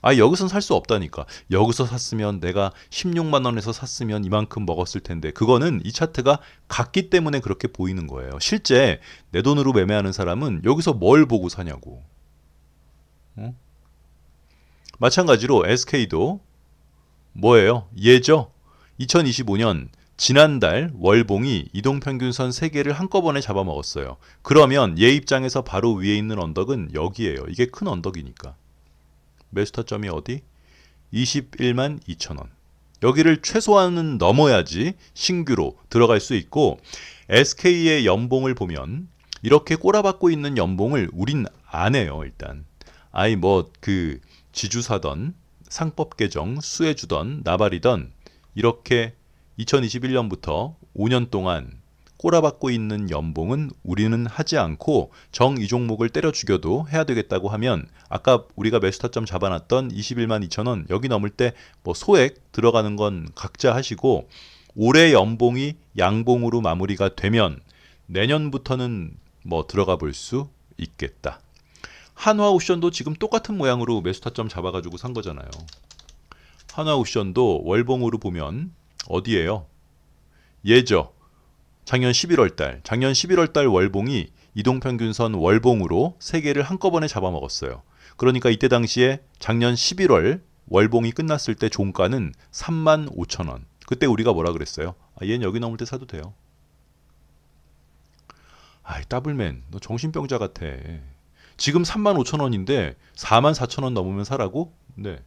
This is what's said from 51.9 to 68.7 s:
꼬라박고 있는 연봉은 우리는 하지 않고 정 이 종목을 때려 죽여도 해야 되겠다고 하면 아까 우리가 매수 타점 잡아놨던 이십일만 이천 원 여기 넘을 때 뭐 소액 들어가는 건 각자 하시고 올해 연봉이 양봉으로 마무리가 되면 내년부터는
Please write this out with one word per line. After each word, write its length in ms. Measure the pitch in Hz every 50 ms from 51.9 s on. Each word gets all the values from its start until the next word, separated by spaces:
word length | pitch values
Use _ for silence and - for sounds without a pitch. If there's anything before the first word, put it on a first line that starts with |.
| _ _ _ _ _
꼬라박고 540 | _ - 170 170 170 156 151 - _ - 131
있는 400 | 123 117 110 107 107 104 104 95
연봉은 600 | 80 73 78 80 78 82 80 92 123 143 151 139 - _ _
우리는 420 | - 87 98 104 110 113 117 120
하지 320 | 113 - - 156 - 165 151
않고 540 | 110 82 78 - - - 151 120 82 - _ - - _
정 280 | - - 120 131 139 131
이 100 | 107 101
종목을 400 | 120 120 123 113 110 107 117 117
때려 240 | - - - 160 147
죽여도 560 | - - - 98 90 82 80 92 131 160 147
해야 140 | 147 160 160
되겠다고 440 | 143 127 113 104 _ 104 95 92 101
하면 380 | 104 107 110 127 117 85 69 - - _ - _
아까 360 | - - - - 127 120 - _ _
우리가 240 | - 101 110 110 113
매수 180 | 95 95 95 -
타점 260 | - 120 - 120 110
잡아놨던 680 | - - 92 90 98 92 85 - _ - 127 135 127 -
이십일만 500 | 101 107 - 127 117 117 113 110 107 101
이천 220 | 87 - - 107
원 200 | 123 123 101 80 73
여기 180 | 90 104 123 131
넘을 220 | 120 107 101 104
때 220 | - - 123 120 117 - - - _ _ _
뭐 100 | 87 87
소액 560 | - - - 208 185 127 139 - _ _ _
들어가는 460 | _ - 107 117 113 117 107 107 104
건 320 | 101 104 104 98 90 80 78 80
각자 380 | - - 98 _ - - 131 113
하시고 540 | 123 135 - 113 95 - 135 123 82 - _ _ - - - - _ _ _ _
올해 380 | - 104 117 135 156 165 165 147
연봉이 640 | 110 95 107 113 113 120 120 120 127 135 143 151 - _ _ _
양봉으로 640 | - 92 90 104 110 117 120 123 123 120 117 113 120
마무리가 540 | 113 92 82 87 92 98 101 90 98 98 -
되면 460 | - - 98 107 117 107 90 73 65 - _ _ _ _ _ _ _ _
내년부터는 1120 | - 87 92 101 120 147 156 151 151 139 175 - -